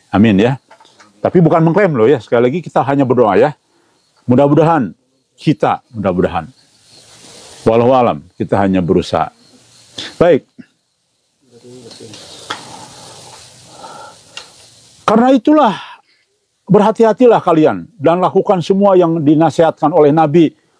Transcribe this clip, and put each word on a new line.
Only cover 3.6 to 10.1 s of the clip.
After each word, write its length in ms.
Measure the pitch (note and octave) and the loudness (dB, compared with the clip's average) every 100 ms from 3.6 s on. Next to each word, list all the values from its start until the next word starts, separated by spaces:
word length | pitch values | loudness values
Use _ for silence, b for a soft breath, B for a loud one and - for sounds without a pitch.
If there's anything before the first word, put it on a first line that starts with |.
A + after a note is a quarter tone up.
| _ _ _ _ _ _ - | _ _ _ _ _ _ -2
Mudah-mudahan 720 | B2 C#3+ D3+ D#3+ E3 G2+ - _ _ _ _ | 0 2 2 2 0 -4 -10 _ _ _ _
kita, 440 | - D3 C3 G2+ _ | -4 -2 -4 -4 _
mudah-mudahan. 560 | A2+ G2 F2+ F2+ E2+ D#2 - _ _ _ - - - - - - - | -8 -4 -2 -4 -4 -12 -16 _ _ _ -20 -20 -20 -20 -20 -20 -6
Wallahu 320 | - A2+ A#2+ | 0 2 2
alam, 240 | C3 A#2 D2+ D#2+ - | 2 0 -4 -10 -12
kita 160 | G#2 G#2+ | -4 -2
hanya 240 | G2 F#2+ | 0 0
berusaha. 480 | E2+ F2+ - E2 - - _ _ _ _ _ - B | 0 -2 -2 -4 -6 -10 _ _ _ _ _ -18 B